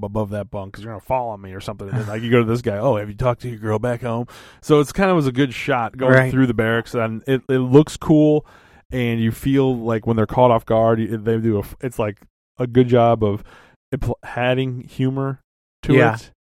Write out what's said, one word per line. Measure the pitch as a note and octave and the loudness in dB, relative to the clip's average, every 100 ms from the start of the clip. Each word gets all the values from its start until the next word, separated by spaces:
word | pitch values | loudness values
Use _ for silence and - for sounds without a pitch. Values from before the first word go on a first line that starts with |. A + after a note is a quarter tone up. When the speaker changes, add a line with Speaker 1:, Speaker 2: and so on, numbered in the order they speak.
Speaker 1:
above | G2+ G#2+ G2+ | -8 -6 -4
that | G#2 G2 | -6 -8
bunk, | G#2 F#2+ G2+ | -12 -12 -16
'cause | |
you're | A2 | -16
gonna | G#2 | -16
fall | - C3 A#2+ | -6 -4 -4
on | G#2 | -10
me | G2 | -12
or | F#2 | -12
something." | - G#2 G2+ | -10 -10 -8
And | B2 | -6
then, | G#2+ | -6
like, | A2 | -6
you | A#2 | 2
go | A#2+ | 2
to | A2+ | 2
this | A#2 | 0
guy, | A#2+ G2+ | -2 -2
"Oh, | B2+ G#2+ | 0 -2
have | G#2 | -4
you | G#2 | -4
talked | B2+ A#2+ | -2 -2
to | B2 | -6
your | A2+ | -10
girl | A2 G#2+ | -4 -2
back | A#2+ A#2 | -2 -4
home?" | A#2+ A#2 B2 - - - | -4 -6 -6 -12 -20 -18
So | - D3+ | 2 4
it's | C#3 | 4
kind | - F#3+ | 0 2
of | F3 | 2
was | C3+ | 2
a | |
good | B2+ C#3 | 0 -2
shot | A2+ - B2+ A2 B2+ | -2 -4 -2 -4 -2
going | C3 | 4
Speaker 2:
Right. | C3 C3 | 6 4
Speaker 1:
through | B2+ B2+ | 2 2
the | |
barracks, | A2 A2+ A#2 - | 2 0 0 -2
and | B2 A2+ A2 - | -4 -4 -4 -2
it, | C3 - | -4 0
it | C3 | -2
looks | B2+ C3+ D#3 - | 4 4 4 -2
cool, | - D3+ D3+ D3+ - - _ _ _ | 2 4 4 2 -2 -14 _ _ _
and | B2+ A#2+ A#2 | -4 -2 0
you | A2+ | -2
feel | A#2 C#3 C3+ C3 B2 | -2 0 2 2 0
like | A2+ A2+ A2+ | -2 -4 0
when | A2+ | 0
they're | G#2+ | 0
caught | - B2 | 2 4
off | A2+ | 2
guard, | - A2+ A2+ A2+ | 2 2 4 2
you, | G#2+ A2+ | -2 -4
they | G#2+ A2+ | -2 -2
do | A2+ G#2 | 0 -2
a, | |
f-, | G2 - | -4 -8
it's, | C3 - | -10 -4
like, | G#2+ G2+ _ _ _ - | -6 -6 _ _ _ -8
a | B2+ | -2
good | A#2+ B2 | 2 4
job | B2 A#2 A2+ | 4 4 4
of | G#2 G2+ - - _ _ _ B2 | 0 -2 -8 -20 _ _ _ -6
impl-, | G#2+ - | -6 -6
adding | - - B2 B2+ C3 A#2+ | -8 -4 -2 0 -2 -6
humor | - - C3 C3+ C3+ C3+ _ _ _ _ | -12 -4 -2 -2 -4 -6 _ _ _ _
to | - C3+ | 2 4
Speaker 2:
Yeah. | A#2+ | 4
Speaker 1:
it. | A2+ - _ _ | 0 -10 _ _